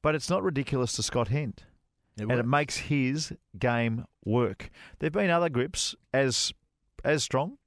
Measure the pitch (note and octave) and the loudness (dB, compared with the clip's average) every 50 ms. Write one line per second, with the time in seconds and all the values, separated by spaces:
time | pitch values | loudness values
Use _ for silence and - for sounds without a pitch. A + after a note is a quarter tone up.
0 | - D3+ D#3 D3+ - - F3 F#3+ F#3+ - - C3+ C#3 - - C3 B2 A#2 - - | 2 0 0 0 0 0 0 0 0 0 0 0 -2 0 0 0 0 0 -2 -4
1 | G#2+ - - B2 A#2 G2 A#2 D3 D3 A#2 - - - - _ _ _ _ _ _ | -4 -2 0 0 0 0 0 -2 -2 -4 -8 -10 -16 -20 _ _ _ _ _ _
2 | _ _ _ - G#2+ G#2+ B2 B2 A#2+ A#2+ C3+ C#3+ D3+ C3+ - - - - D3+ C#3+ | _ _ _ -8 -2 0 0 0 2 2 2 2 2 0 -4 -8 -2 0 0 2
3 | C3 B2+ C3+ D#3 D#3 - - - _ _ - F#2 B2+ B2 A#2+ A#2+ A#2 A#2 A2+ A#2 | 2 2 0 -2 -6 -8 -10 -16 _ _ -8 -2 0 2 2 2 0 0 -2 -4
4 | C3+ - _ _ - - A2 B2 A#2+ G2+ F#2+ _ - - - - - - - - | -6 -10 _ _ -4 0 2 2 2 2 0 _ -12 -16 -16 -20 -20 -20 -10 -4
5 | - D#3 D3+ G#3 G3+ F#3 E3+ E3+ F3 E3+ C#3 A#2+ B2 - - - - - - _ | -4 -2 0 0 2 2 4 4 2 2 2 0 -2 0 -2 -4 -4 -4 -6 _
6 | _ _ - C3 C#3 C3 A#2+ - - - - _ _ _ _ _ _ _ _ - | _ _ 2 2 2 4 2 0 -2 -2 -4 _ _ _ _ _ _ _ _ -4
7 | - - D3+ D3 - - - C3 C#3+ F#3 C#4 _ _ | 0 0 0 0 0 0 0 -2 -2 -2 -6 _ _